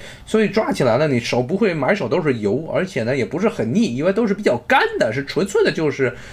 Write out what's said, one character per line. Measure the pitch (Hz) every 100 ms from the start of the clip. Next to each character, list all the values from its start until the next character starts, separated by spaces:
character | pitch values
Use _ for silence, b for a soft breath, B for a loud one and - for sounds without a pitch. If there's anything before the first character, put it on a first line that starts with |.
| B B -
所 | 220
以 | 208
抓 | 220 285
起 | 196
来 | 131 117
了， | 156
你 | 120
手 | - 120
不 | 127 185
会 | 98
满 | 156 127 196
手 | 120
都 | 156
是 | 160 113
油， | 101 123 165
而 | 139
且 | 185 131
呢， | 113 139
也 |
不 | 107 170
是 | 214
很 | - 113
腻， | 170 202 120
因 |
为 | 170
都 | 202 233
是 |
比 | 202
较 | 202 117 -
干 | 269 440 427
的， | 120
是 | 123
纯 | 139 151 196
粹 | 453
的， | 320
就 | 151 151
是 | 135 127 - B